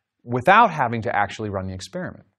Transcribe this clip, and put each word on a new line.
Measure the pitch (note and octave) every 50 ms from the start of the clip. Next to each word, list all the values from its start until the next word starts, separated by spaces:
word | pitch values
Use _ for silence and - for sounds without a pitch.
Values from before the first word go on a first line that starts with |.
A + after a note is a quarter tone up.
| _ _ _ _ -
without | A#2+ A#2+ B2+ A#2+ F3 F#3+ A3 A#3+ G#3
having | D#3+ D3+ C3+ A#2 A#2+ A#2 G#2+
to | A2+ -
actually | G2+ G2+ G2 - - A2 G#2
run | F#2+ G2 F#2
the | F#2+ F#2+
experiment? | F#2 - - - F3+ F3+ A#2 - - - _ _